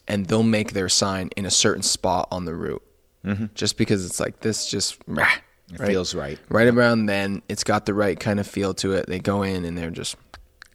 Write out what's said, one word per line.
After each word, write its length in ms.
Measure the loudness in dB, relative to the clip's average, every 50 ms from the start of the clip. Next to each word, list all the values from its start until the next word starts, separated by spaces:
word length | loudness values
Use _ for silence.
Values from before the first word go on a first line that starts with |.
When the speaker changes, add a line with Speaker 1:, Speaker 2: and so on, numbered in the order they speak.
| -4 -4
Speaker 1:
and 180 | -2 -2 0
they'll 160 | 0 2 4 4
make 280 | 4 4 2 0 -2
their 180 | -2 -2 0 2
sign 400 | 2 2 2 2 0 -2 -4 -6 -6 -6
in 80 | -4
a 60 | 0
certain 320 | 2 2 2 2 0 -2 0
spot 440 | -2 -2 0 0 0 0 0 0 -2
on 140 | -4 -6 -6
the 100 | -6 -6
route. 260 | -6 -6 -6 -6 -8 -10 _ _ _ _ _ _ _ -4
Speaker 2:
Mm-hmm. 200 | -4 -2 -2 -4 -6 -4
Speaker 1:
Just 240 | -2 -2 -2 0 0
because 280 | 2 2 2 0 0
it's 140 | -4 -4 -2
like, 200 | -4 -4 -4 -4
this 260 | -2 -2 -2 -2 -4 -4
just, 260 | -2 -2 -2 -2 -4 -8 -10
rah, 220 | -6 -2 0 2 2 0 -2 -4 _ _ _ _ _
Speaker 2:
It 80 | -10 -4
Speaker 1:
right? 100 | 0 0
Speaker 2:
feels 260 | 0 0 0 -2 -4
right. 240 | -6 -6 -6 -8 -12 -10 -2
Speaker 1:
Right 180 | 2 4 6 6
around 380 | 6 6 6 6 4 4 2
then, 380 | 2 2 0 0 -2 -2 -4 -4 _
it's 180 | -6 -4 0
got 200 | 0 0 2 2
the 80 | 0 0
right 260 | 2 2 2 0 0
kind 200 | 0 0 0 0
of 80 | -2 -2
feel 260 | -2 -2 -2 -2 -2
to 180 | -2 -2 0 0
it. 120 | 0 0
They 140 | -2 -4 -2
go 240 | 0 0 0 0 0
in 220 | 0 -2 -2 -4
and 120 | -4 -4 -4
they're 140 | -6 -6
just 240 | -6 -6 -8 -8 -10 -10 -16 _ -20 -20 -20 _ _ _ -20 _